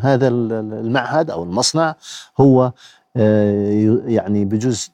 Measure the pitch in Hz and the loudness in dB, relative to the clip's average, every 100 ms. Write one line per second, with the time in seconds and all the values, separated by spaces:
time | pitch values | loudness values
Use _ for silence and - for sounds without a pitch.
0 | 120 131 131 120 113 113 107 110 113 131 | 0 2 2 0 -2 -4 -6 -8 -4 -4
1 | 120 151 160 82 87 92 127 160 160 156 | -2 -2 -2 -4 -6 -4 -2 -2 -2 -4
2 | - - - - 139 127 127 - - _ | -16 -20 -10 2 4 6 4 -2 -20 _
3 | _ 127 107 107 104 104 101 107 107 117 | _ 0 2 4 2 0 0 0 2 0
4 | - 110 95 104 101 110 123 110 - | 0 -2 0 -2 -2 -2 -2 -4 -6